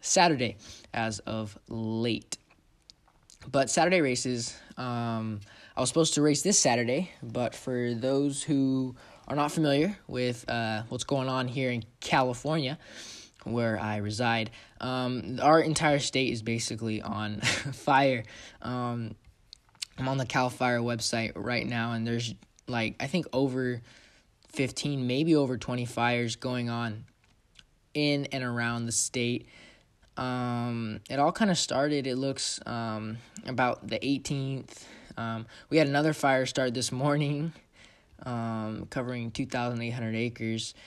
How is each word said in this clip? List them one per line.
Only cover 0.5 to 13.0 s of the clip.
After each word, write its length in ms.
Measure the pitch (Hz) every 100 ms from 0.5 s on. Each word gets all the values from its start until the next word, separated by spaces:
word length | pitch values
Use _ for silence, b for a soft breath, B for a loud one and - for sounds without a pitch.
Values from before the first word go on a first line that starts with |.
| - B B -
as 280 | - 113 104
of 380 | - 110 107 - -
late. 720 | 117 110 113 120 104 - - _ _ _ _ - - _ _ _ - -
But 240 | 139 135
Saturday 300 | - 165 185
races, 520 | 139 123 131 120 120 B B -
um, 640 | 123 120 117 113 110 104 101 B B -
I 40 |
was 100 | 127
supposed 240 | 165 160
to 80 | -
race 220 | 147 143
this 160 | 185 208
Saturday, 500 | 139 120 117 135 185 -
but 320 | 120 120 120 -
for 400 | - 123 120 120
those 480 | 127 135 143 143
who 520 | - 139 135 131 127 123 B B -
are 80 | 139
not 160 | 147
familiar 460 | 165 151 139 175 202 -
with, 420 | 123 123 120 -
uh, 360 | 117 113 110 113
what's 160 | 123 -
going 220 | 139 131
on 200 | 131 127
here 240 | 127 131
in 120 | 120 - _
California, 760 | - 151 127 127 143 160 131 156 B B